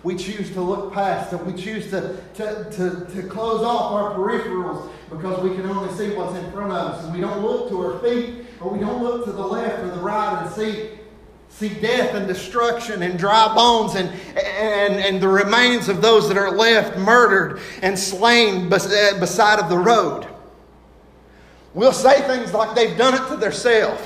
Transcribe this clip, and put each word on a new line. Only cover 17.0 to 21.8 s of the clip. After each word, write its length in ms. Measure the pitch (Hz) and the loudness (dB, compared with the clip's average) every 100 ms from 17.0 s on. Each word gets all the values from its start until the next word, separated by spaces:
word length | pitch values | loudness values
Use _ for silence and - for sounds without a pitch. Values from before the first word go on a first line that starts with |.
| 190 240 233 190 147 - - - | 4 6 6 4 0 -6 -14 -4
and 160 | 190 196 | -2 -2
slain 680 | - 185 226 240 220 190 175 | -4 2 4 6 4 0 0
bes-, 240 | 190 190 | 0 2
uh, 260 | 202 208 190 | 4 4 2
beside 380 | 170 175 214 214 | -2 2 4 4
of 100 | 175 | 2
the 80 | 175 | 2
road. 500 | 185 233 175 139 - - - - - - _ - - - - - - - - | 4 4 2 -4 -10 -16 -20 -20 -20 -20 _ -20 -20 -20 -20 -20 -20 -20 -14
We'll 200 | 160 | 4